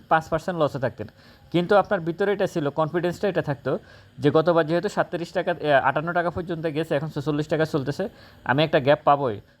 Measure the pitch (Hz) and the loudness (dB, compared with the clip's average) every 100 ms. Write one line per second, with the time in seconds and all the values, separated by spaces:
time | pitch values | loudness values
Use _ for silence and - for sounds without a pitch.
0 | - 160 156 160 - 175 143 135 123 - | 2 2 2 -4 -2 0 0 0 -4 -6
1 | 104 - - - - 170 170 202 185 196 | -12 -16 -20 -20 -4 -2 4 4 4 -2
2 | 165 165 202 202 185 170 143 160 156 175 | -4 -2 -2 0 -2 -2 -2 -2 -2 -2
3 | 175 165 202 175 151 131 131 165 - - | -2 -2 -2 -2 -4 -4 -4 -4 -6 -20
4 | - - 139 160 160 165 151 170 202 180 | -20 -2 2 4 4 4 2 0 -2 -2
5 | 156 170 165 185 170 170 151 135 131 147 | -2 -4 -6 -4 -4 -2 2 4 4 0
6 | 165 175 170 185 175 165 160 147 160 147 | -2 -2 -2 -2 -6 -6 -4 -4 -2 -2
7 | 151 147 147 147 151 156 156 156 135 143 | -2 -6 -2 -2 0 0 0 -2 -2 -4
8 | 214 - - - - 135 156 165 131 151 | -6 -10 -20 -8 0 2 2 2 4 2
9 | 151 143 131 101 - _ | 4 2 2 -6 -12 _